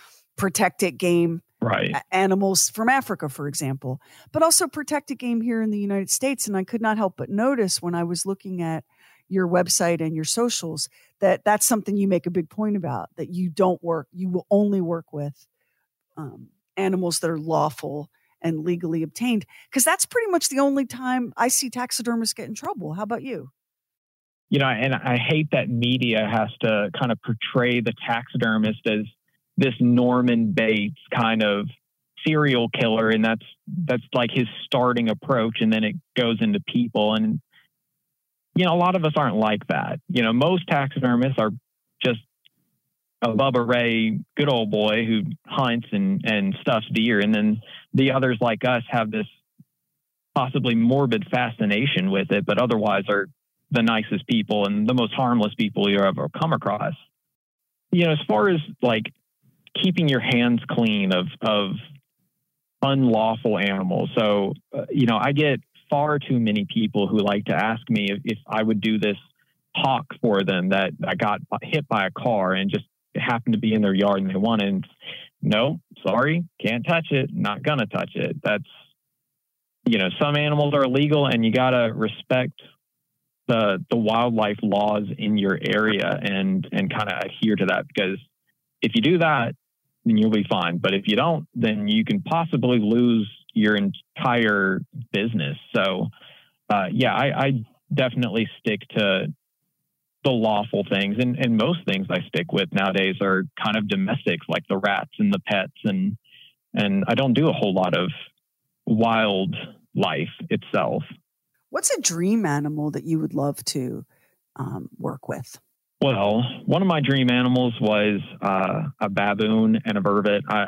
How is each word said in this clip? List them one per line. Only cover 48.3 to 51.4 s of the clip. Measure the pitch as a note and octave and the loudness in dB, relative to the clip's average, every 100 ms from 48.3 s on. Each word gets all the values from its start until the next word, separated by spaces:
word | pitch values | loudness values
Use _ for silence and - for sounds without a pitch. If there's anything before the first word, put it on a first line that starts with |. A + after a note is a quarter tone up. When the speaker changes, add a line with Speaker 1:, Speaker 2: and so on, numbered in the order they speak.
| A#2 | 0
Speaker 2:
like | A#2+ A2 | 0 0
us, | B2+ A#2+ A#2 | 0 0 -2
have | B2 A2 | -4 -2
this | A2 G#2+ - _ _ - _ _ _ _ _ _ C#3+ | -4 -6 -10 _ _ -20 _ _ _ _ _ _ -2
possibly | C3 C#3 B2 A2+ | 0 0 0 4
morbid | A#2 C3+ C3+ A2+ F#2+ | 4 4 4 0 -2
fascination | B2+ | -2